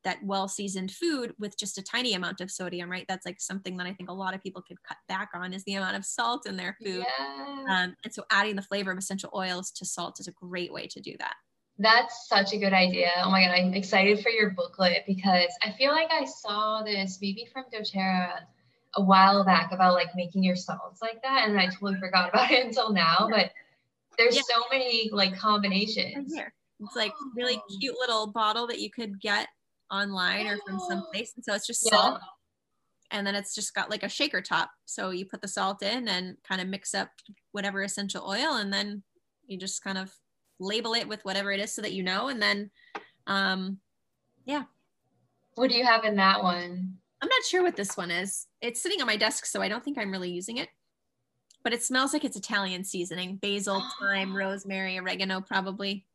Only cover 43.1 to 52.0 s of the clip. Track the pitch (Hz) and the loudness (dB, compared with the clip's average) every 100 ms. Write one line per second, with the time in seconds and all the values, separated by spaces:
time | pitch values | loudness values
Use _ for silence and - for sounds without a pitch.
43.1 | _ - 196 196 185 185 196 _ _ _ | _ -2 0 2 0 -4 -8 _ _ _
44.1 | _ _ _ - 285 - _ _ _ _ | _ _ _ -4 -4 -4 _ _ _ _
45.1 | _ _ _ _ - 262 240 247 226 220 | _ _ _ _ 0 2 4 6 6 4
46.1 | 202 190 196 190 180 175 180 185 - _ | 6 6 6 2 0 -4 -6 -8 -8 _
47.1 | _ 330 508 - 359 359 339 202 - 175 | _ 0 2 2 2 2 0 -6 -4 -4
48.1 | 196 196 - - _ 233 233 370 392 247 | -2 -2 -6 -10 _ -6 -4 -4 -2 0
49.1 | 214 220 - - 208 190 226 294 285 202 | 2 2 0 -6 -2 -2 -4 -6 -6 -4
50.1 | 190 180 175 190 233 - _ _ _ _ | -4 -4 -6 -6 -8 -8 _ _ _ _
51.1 | _ _ _ _ _ 233 233 - 254 | _ _ _ _ _ -4 -2 0 0